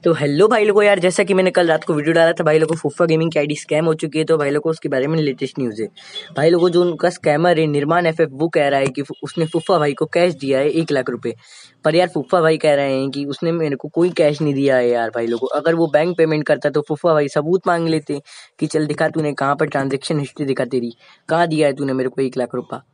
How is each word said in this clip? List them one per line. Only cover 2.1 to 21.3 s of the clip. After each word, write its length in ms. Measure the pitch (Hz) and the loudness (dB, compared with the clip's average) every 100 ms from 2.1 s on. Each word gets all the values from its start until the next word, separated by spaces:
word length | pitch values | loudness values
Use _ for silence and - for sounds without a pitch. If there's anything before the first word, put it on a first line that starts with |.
डाला 180 | 165 165 | 4 2
था 120 | 170 | 2
भाई 140 | 160 156 | 2 2
लोगों, 160 | 156 165 | 2 -2
फुफा 280 | 147 - | -4 -2
गेमिंग 260 | 175 160 165 | 0 2 0
की 60 | 160 | 0
आईडी 160 | 147 | -2
स्कैम 300 | 147 - 151 | -4 -2 0
हो 100 | 165 | 0
चुकी 240 | 160 165 151 | 0 -2 -4
है, 60 | |
तो 120 | 160 160 | 0 0
भाई 120 | 143 | 2
लोगों 200 | 143 156 | -2 -2
उसके 180 | 160 156 | -4 -4
बारे 180 | 135 139 | -2 0
में 100 | 160 | 0
लेटेस्ट 400 | 151 127 131 - | -2 -2 -6 -4
न्यूज़ 220 | 123 107 | -6 -4
है। 60 | 104 - - - - - | -8 -10 -18 -18 -12 0
भाई 140 | 156 | 2
लोगों 180 | 175 175 | 4 4
जो 120 | 170 | 2
उनका 280 | 175 156 175 | 0 0 -2
स्कैमर 480 | 175 165 147 175 165 | 0 0 2 2 2
है 80 | 160 | 2
निर्माण 400 | 143 143 170 170 | 0 0 0 0
एफ़एफ़, 240 | 160 160 | 0 -2
वो 160 | 131 165 | 0 -2
कह 200 | 160 143 | 0 0
रहा 120 | 139 | 2
है 60 | 139 | 0
कि 160 | 127 | -4
फु-, 140 | 139 - | -10 -10
उसने 240 | 143 - 160 | -10 -6 -2
फुफा 320 | 170 - 180 | -4 0 0
भाई 160 | 147 | 2
को 120 | 139 156 | -2 -2
कैश 280 | 170 180 | 0 0
दिया 240 | 147 135 131 | 0 -2 0
है 100 | 143 | 0
एक 220 | 156 160 | 0 -2
लाख 180 | 143 127 | -2 -2
रुपए। 240 | 123 120 - _ - - _ | -6 -8 -10 _ -20 -20 _
पर 100 | 156 | 0
यार 140 | 160 180 | 2 0
फुफा 320 | 160 135 185 | -2 0 2
भाई 180 | 160 160 | 2 2
कह 160 | 156 | 2
रहे 240 | 143 139 135 | 2 0 -2
हैं 120 | 135 | -2
कि 140 | 135 | -6
उसने 280 | 143 143 170 | -8 -6 -4
मेरे 240 | 170 156 139 | -2 -2 -4
को 120 | 147 | -6
कोई 220 | 170 175 | 0 0
कैश 320 | 175 156 147 | 2 0 2
नहीं 120 | 151 | -2
दिया 220 | 139 139 127 | 0 2 2
है 120 | 123 | 2
यार 220 | 120 113 | 0 -2
भाई 160 | 117 117 | -2 -4
लोगों। 220 | 117 127 143 | -2 -2 -2
अगर 160 | 147 | 0
वो 120 | 165 165 | 0 2
बैंक 240 | 147 170 175 | 2 0 2
पेमेंट 280 | 160 151 147 | 0 0 0
करता 240 | 147 147 | 0 0
तो 100 | 143 147 | -2 -4
फुफा 240 | 151 175 | -2 0
भाई 160 | 156 147 | 2 0
सबूत 380 | - 147 185 190 | -2 0 -2 0
मांग 220 | 170 165 | 0 0
लेते 320 | 160 151 147 - - - _ | -2 -4 -10 -10 -20 -20 _
कि 80 | 160 | -4
चल 200 | 156 151 | -2 -2
दिखा 220 | 151 160 | -2 -2
तूने 240 | 160 151 | -2 -4
कहाँ 240 | 139 139 143 | -2 -2 0
पर 100 | 156 | -2
ट्रांजैक्शन 540 | 147 135 135 - 156 | -2 -2 -4 -4 -4
हिस्ट्री 260 | 139 - 143 | -4 -8 -4
दिखा 180 | 131 | -2
तेरी, 280 | 127 127 117 113 - - | -2 -4 -4 -10 -20 -20
कहाँ 180 | _ | _